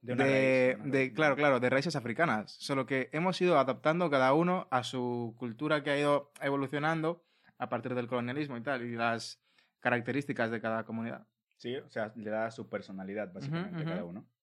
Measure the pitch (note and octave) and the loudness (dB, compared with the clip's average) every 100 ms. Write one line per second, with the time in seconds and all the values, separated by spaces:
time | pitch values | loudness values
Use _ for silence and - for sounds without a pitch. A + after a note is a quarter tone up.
0 | A#2+ B2 C3+ C3+ C3 C3 B2+ B2+ C#3+ C3+ | -4 0 4 4 6 6 4 2 0 2
1 | C3 A#2 D#3 C3+ D3 B2+ B2 C3 C#3+ D3+ | 2 2 2 4 4 4 4 2 0 -4
2 | A2+ A2+ E3 A2 G2+ - - C#3 B2+ C3+ | -4 0 2 2 -2 -12 -4 -2 0 -2
3 | B2+ D3+ F3+ F#3 F3+ D#3+ C3+ B2+ D#3 D#3+ | -2 -2 -2 2 4 6 4 2 2 2
4 | F3 C#3+ C3 C#3+ F3 F#3 - B2 A#2+ C3 | 2 4 6 6 4 0 0 -2 -2 -4
5 | B2 A#2+ A#2+ A2+ B2 A2 D3+ D3+ C#3+ C#3+ | -2 -2 -6 -6 -10 -6 0 0 2 0
6 | D3 D3 C#3 - C#3 C#3 C3+ C#3+ D3+ E3 | 2 2 0 -8 -4 -2 -2 -2 -2 0
7 | D#3 E3 _ _ _ _ B2 A#2+ B2 B2 | -2 -4 _ _ _ _ -6 -6 -4 -4
8 | A#2+ B2 A#2+ C3+ D3+ A#2+ A#2 C3+ A#2+ A#2 | -2 -4 -4 -4 -6 -6 -6 -6 -4 -2
9 | A#2 A2+ - - _ _ _ _ B2+ A#2+ | 0 -2 -6 -14 _ _ _ _ 0 0
10 | A#2+ B2 C#3 A#2+ A#2 A2+ A2+ A2 G#2+ A2+ | 0 -4 -4 -2 -2 -2 -2 -4 -4 -6
11 | A2+ C3 - _ _ _ B2 B2+ C#3+ - | -6 -10 -14 _ _ _ -8 -8 -8 -6
12 | A2 A#2+ G#2+ G#2+ A2+ A2+ G#2 G#2 G2 F#2+ | -6 -6 -6 -4 -4 -6 -8 -8 -8 -12
13 | F#2+ G2+ G2+ F#2+ C#3 D#3+ F#3 E3+ D#3 F3 | -8 -6 -6 -8 -6 -6 -6 -6 -6 -6
14 | F3 E3+ - _ | -8 -12 -16 _